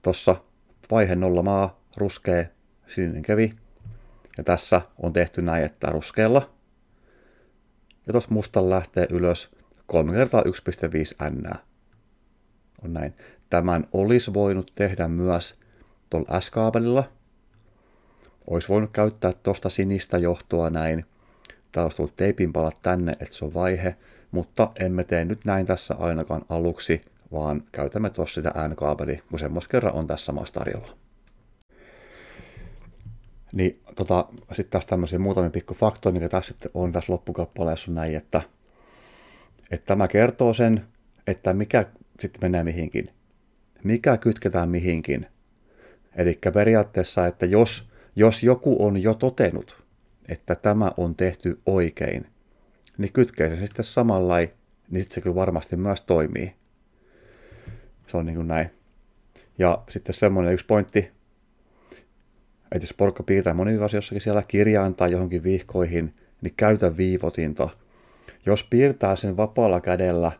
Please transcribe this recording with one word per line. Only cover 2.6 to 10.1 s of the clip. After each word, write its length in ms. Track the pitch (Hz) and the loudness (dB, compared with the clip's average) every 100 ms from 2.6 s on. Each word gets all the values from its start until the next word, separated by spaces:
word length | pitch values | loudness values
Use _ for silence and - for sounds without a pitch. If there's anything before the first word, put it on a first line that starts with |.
| _ _ _ | _ _ _
sininen 340 | - 87 78 | -6 -4 -4
kevi. 320 | 78 107 110 110 - _ - - - - - - | 0 2 2 -2 -20 _ -20 -20 -20 -20 -18 -6
Ja 60 | |
tässä 380 | - 87 - 90 - - | 0 0 2 0 0 -8
on 160 | 85 | -2
tehty 280 | 82 87 - | 0 0 -2
näin, 240 | 85 82 76 | -2 0 -2
että 240 | _ - | _ -4
ruskealla. 600 | 78 - - 110 135 135 _ _ _ _ _ _ _ _ _ _ _ _ _ _ _ - | -4 -4 0 4 2 0 _ _ _ _ _ _ _ _ _ _ _ _ _ _ _ -2
Ja 60 | |
tosta 200 | 117 - | -2 2
mustan 360 | 107 101 104 92 | -2 0 0 2
lähtee 380 | 95 90 - 87 | 2 0 -2 0
ylös 460 | 87 87 87 - _ _ _ - | 2 0 0 -6 _ _ _ -2
kolme 280 | 82 80 | 0 2